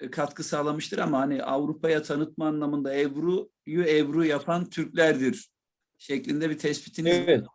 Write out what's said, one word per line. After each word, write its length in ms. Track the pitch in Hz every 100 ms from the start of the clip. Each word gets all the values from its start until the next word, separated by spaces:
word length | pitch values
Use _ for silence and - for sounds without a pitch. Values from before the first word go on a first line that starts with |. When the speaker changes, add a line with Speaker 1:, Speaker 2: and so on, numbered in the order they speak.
Speaker 1:
e, 100 | 131
katkı 340 | - 147 -
sağlamıştır 540 | 156 151 147 151 160 -
ama 200 | 170 135
hani 220 | 139 135
Avrupa'ya 600 | - 135 151 156 165 151
tanıtma 440 | 151 147 151 - 156
anlamında 460 | 151 143 147 135 139
Ebru'yu 880 | 143 139 170 185 - _ - 160 170
Ebru 360 | 151 147 156
yapan 460 | 160 147 - 175 175
Türklerdir 800 | - 156 170 160 131 127 - - _ _ _ _ _
şeklinde 520 | - 135 127 147 160
bir 80 | 151
tespitiniz 600 | 147 147 - - 165 175
var. 60 | 175
Speaker 2:
Evet. 180 | 131 -